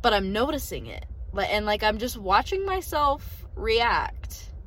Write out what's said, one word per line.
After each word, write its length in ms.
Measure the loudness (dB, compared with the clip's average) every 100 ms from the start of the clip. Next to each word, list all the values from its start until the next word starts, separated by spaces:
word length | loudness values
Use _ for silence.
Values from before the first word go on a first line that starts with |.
But 120 | 4
I'm 180 | 4 2
noticing 540 | 0 0 0 -4 -8 -10
it. 200 | -12 -12 -10 -6
Like, 160 | -2 0
and, 160 | 0 2
like, 180 | 2
I'm 140 | 2 2
just 200 | -4 -4
watching 480 | 4 4 4 -2 0
myself 800 | -2 0 2 4 2 -4 -12 -12 -6
react 960 | 2 4 4 2 0 -6 -12 -12 -12 -12